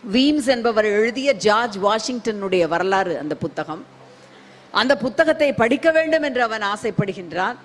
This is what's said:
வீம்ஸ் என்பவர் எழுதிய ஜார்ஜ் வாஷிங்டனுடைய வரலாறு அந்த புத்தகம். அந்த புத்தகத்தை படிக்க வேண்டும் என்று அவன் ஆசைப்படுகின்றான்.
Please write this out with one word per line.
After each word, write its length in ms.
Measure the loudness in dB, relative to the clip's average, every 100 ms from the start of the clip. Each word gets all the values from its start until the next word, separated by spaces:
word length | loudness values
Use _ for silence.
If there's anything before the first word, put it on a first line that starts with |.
| -2
வீம்ஸ் 320 | 2 2 2 0
என்பவர் 400 | 0 2 2 2
எழுதிய 480 | 2 0 0 -2
ஜார்ஜ் 440 | 0 2 2 0 0
வாஷிங்டனுடைய 880 | 0 0 -2 -4 -4 -4 -2 0 2
வரலாறு 500 | 0 0 0 0 -4
அந்த 160 | -6 -6
புத்தகம். 500 | -6 -6 -8 -10 -14 -20 -20 -20 -20 -20 -20 -20 -6
அந்த 260 | -2 2 2
புத்தகத்தை 560 | 0 0 2 4 2
படிக்க 380 | 2 2 2 4
வேண்டும் 300 | 2 2 0
என்று 220 | 0 0
அவன் 180 | -2 -2
ஆசைப்படுகின்றான். 960 | -4 -4 -4 -4 -4 -6 -8 -4 -4 -6